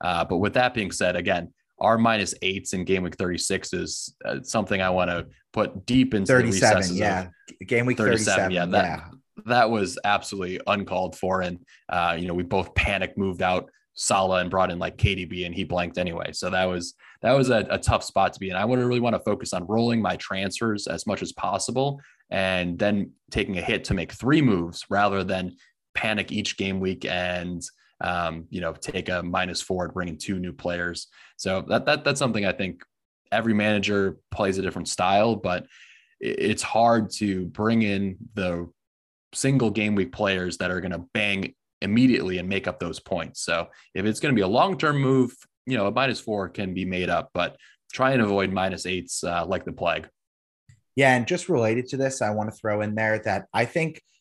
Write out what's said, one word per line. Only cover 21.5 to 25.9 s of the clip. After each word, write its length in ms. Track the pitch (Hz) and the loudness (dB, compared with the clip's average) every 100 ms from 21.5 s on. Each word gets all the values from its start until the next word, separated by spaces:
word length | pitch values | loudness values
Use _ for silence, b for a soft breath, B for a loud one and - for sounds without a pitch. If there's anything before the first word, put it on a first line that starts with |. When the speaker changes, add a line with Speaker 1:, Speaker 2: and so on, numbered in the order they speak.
| 101 - 123 139 143 B B _ | -2 -2 0 0 -2 B B _
Speaker 1:
and 480 | 95 95 92 87 87 | -2 0 0 0 0
then 320 | 104 104 90 - _ | 0 2 -2 -10 _
taking 260 | 110 104 92 | -2 -2 -2
a 40 | |
hit 200 | 85 101 | -2 -2
to 100 | - | -2
make 180 | 98 82 | -4 -4
three 280 | - 117 156 | -4 2 4
moves 440 | 135 92 85 - - | 4 2 0 -8 -2
rather 360 | 98 101 98 | 2 2 2
than 320 | 92 92 92 - b _ _ | -2 -4 -6 -10 b _ _